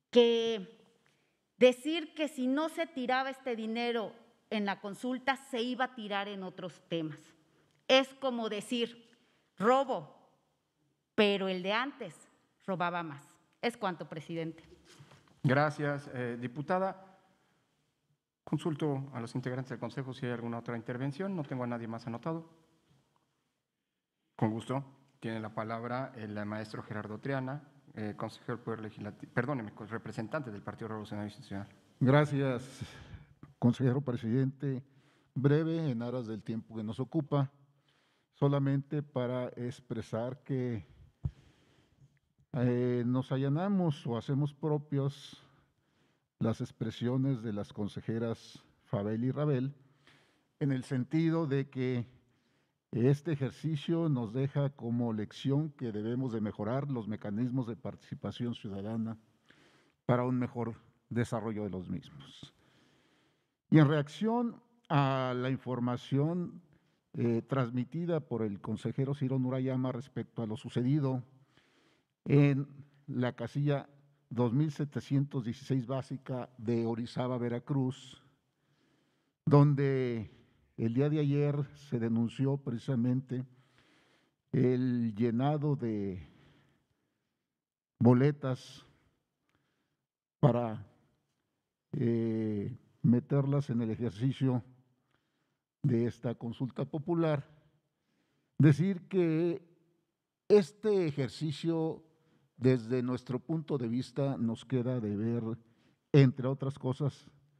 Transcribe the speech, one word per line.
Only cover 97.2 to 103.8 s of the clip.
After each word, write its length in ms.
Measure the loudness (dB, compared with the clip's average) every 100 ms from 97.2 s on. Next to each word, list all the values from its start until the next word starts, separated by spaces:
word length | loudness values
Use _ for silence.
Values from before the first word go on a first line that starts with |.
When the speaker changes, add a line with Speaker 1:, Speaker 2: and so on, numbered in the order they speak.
| 2 0 -4 -18 _ _ _ _ _ _ _ _ _ 6
Speaker 3:
decir 520 | 6 6 2 -2 -2
que 540 | 0 2 2 0 -2 -8 _ _ _ _ _ _ _ 6
este 580 | 6 6 -2 2 2 2
ejercicio, 960 | 0 -4 -2 -4 -2 -2 0 -2 -4 -14 _ _ _ _ 2
desde 460 | 4 4 2 -2
nuestro 360 | 0 -4 -4 -6
punto 380 | -2 -4 -2
de 120 | -2